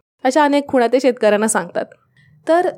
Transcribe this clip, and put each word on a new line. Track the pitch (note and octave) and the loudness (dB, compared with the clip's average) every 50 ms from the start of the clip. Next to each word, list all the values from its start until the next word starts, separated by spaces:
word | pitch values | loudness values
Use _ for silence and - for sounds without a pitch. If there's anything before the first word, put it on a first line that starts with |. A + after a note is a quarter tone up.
| _ _ _ _ - | _ _ _ _ -4
अशा | C4 C4 D#4 D4 | -2 0 2 2
अनेक | C#4+ C#4+ C#4+ C#4+ C#4+ | 2 0 -2 -2 0
खुणा | C#4 B3 A#3 | 0 0 0
ते | A#3 B3+ C4+ | 2 0 0
शेतकऱ्यांना | C#4 B3+ A3+ - G#3+ G#3 G#3 G#3 A3 G#3+ | 0 0 -2 0 0 0 2 2 0 0
सांगतात. | - F#3 F3 F3+ - - - - - _ _ _ _ _ _ _ _ _ - - | 0 -2 -2 -4 -8 -8 -10 -10 -14 _ _ _ _ _ _ _ _ _ -2 0
तर | E4 F4 F4+ - - | 0 0 0 -2 -6